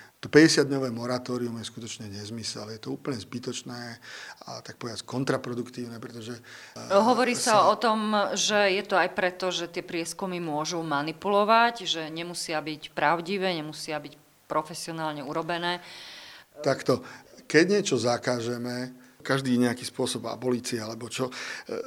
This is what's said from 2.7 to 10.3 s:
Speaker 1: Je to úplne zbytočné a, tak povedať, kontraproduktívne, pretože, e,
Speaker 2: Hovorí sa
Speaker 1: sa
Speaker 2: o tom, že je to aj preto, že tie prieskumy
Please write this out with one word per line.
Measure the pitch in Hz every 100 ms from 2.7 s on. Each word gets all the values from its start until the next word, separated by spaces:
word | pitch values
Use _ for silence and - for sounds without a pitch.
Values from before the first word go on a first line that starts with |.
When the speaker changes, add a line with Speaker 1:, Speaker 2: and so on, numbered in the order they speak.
Speaker 1:
Je | 110
to | 131
úplne | 139 - 123
zbytočné | 98 123 127 123 - 120 120 117 - - - - -
a, | 123
tak | - 113
povedať, | 127 107 -
kontraproduktívne, | 123 135 127 123 120 117 - 120 117
pretože, | 117 117 113 117 - - -
e, | - 123
Speaker 2:
Hovorí | 196 220 240 247
sa | 240 - 214 175
Speaker 1:
sa |
Speaker 2:
o | 214
tom, | 240 220 214 214 202
že | 196 185 208 202 190
je | 202
to |
aj | 190 175
preto, | 196 185 180 185
že | 170 170
tie | 180
prieskumy | 170 175 165 - 196